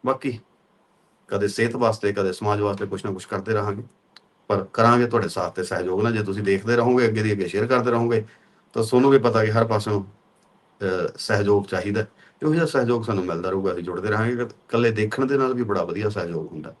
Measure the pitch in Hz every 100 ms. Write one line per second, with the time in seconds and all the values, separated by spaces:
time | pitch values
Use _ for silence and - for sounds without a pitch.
0 | 127 135 139 110 _ _ _ _ _ _
1 | _ _ _ 101 101 - 117 127 117 107
2 | 101 98 95 90 104 104 104 101 98 95
3 | 104 92 - 98 95 107 104 101 - _
4 | _ - _ _ _ 101 95 - 117 120
5 | 117 113 92 90 87 - 90 87 90 92
6 | 113 110 98 98 101 98 104 120 117 127
7 | 117 110 107 101 90 95 120 127 117 117
8 | 117 113 107 - _ _ _ 117 113 127
9 | 139 135 117 110 110 110 113 107 107 104
10 | 98 _ _ _ _ _ _ _ 98 92
11 | 85 - - 104 101 101 98 92 101 107
12 | 110 _ - _ 151 160 160 135 120 120
13 | 110 104 90 85 92 95 95 87 87 90
14 | 104 107 113 123 113 - _ 113 117 110
15 | 107 117 135 139 131 123 110 95 85 87
16 | 104 101 85 85 78 78 78 -